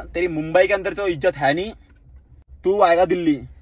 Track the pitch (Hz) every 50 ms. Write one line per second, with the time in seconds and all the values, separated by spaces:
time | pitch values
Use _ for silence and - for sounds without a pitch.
0 | - - - 175 180 175 160 156 156 160 165 185 190 190 202 190 185 196 165 202
1 | 202 190 170 139 151 180 - 139 143 135 147 170 202 220 - - _ _ _ _
2 | _ - - - - _ - - - _ - - - 185 196 208 196 170 170 170
3 | 185 165 180 180 170 156 147 123 120 - - -